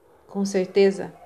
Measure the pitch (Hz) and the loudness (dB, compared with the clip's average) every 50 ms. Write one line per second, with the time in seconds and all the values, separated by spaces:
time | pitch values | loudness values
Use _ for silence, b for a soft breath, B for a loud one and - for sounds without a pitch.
0 | _ _ _ _ _ - - 196 196 196 196 190 185 185 - 202 196 196 190 - | _ _ _ _ _ -10 -6 -4 -4 -2 -2 -2 -2 0 2 4 4 4 2 -2
1 | - 160 - - - | -8 -12 -14 -18 -20